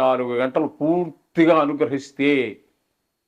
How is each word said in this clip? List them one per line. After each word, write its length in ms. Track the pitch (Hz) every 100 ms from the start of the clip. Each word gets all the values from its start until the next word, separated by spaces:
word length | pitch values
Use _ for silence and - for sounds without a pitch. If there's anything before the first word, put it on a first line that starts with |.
నాలుగు 300 | 131 127 123 120
గంటలు 260 | 131 160 156 -
పూర్తిగా 760 | 147 175 170 - _ 170 165 160 143
అనుగ్రహిస్తే 640 | 143 135 135 - - 143 139 117 98 _ _ _ _ _ _